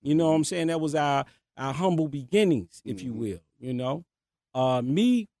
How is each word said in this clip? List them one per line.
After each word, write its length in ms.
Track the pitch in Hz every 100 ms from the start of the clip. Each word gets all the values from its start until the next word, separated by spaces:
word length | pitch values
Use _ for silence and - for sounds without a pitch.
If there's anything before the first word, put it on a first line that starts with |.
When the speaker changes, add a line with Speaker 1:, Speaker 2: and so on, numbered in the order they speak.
Speaker 1:
You 120 | 139
know 120 | 151 160
what 60 |
I'm 60 | 160
Speaker 2:
Mm-hmm. 20 |
Speaker 1:
saying? 220 | 151 180 165
That 120 | 165
was 140 | 156
our, 300 | 151 147 139 131 _ _ -
our 160 | 135
humble 360 | 135 185 165 156
beginnings, 720 | 143 127 202 202 139 87 -
if 180 | - 95
you 100 | 131
Speaker 2:
Mm-hmm. 80 | 113
Speaker 1:
will. 200 | 113 87 - _
You 160 | 127
know, 300 | 127 127 156 175 _ _ _ _
uh, 260 | 131 131 127
me 460 | 123 156 240 247 208 _